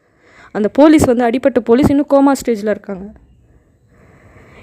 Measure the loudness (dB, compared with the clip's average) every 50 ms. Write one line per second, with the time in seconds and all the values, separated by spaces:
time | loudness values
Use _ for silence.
0 | _ _ _ _ _ _ _ _ -20 -12 -8 -6 -6 -2 2 4 4 6 4 4
1 | 2 0 0 0 -2 -2 -2 -2 -2 -2 -2 -2 -2 0 0 0 0 0 0 -2
2 | 0 0 2 2 2 2 0 -2 -4 -6 -6 -4 -4 -6 -6 -8 -10 -14 -16 -16
3 | -16 -18 -20 -20 _ _ _ _ _ _ _ _ _ _ _ _ _ _ _ _
4 | _ _ _ _ _ _ _ -20 -20 _ -20 -20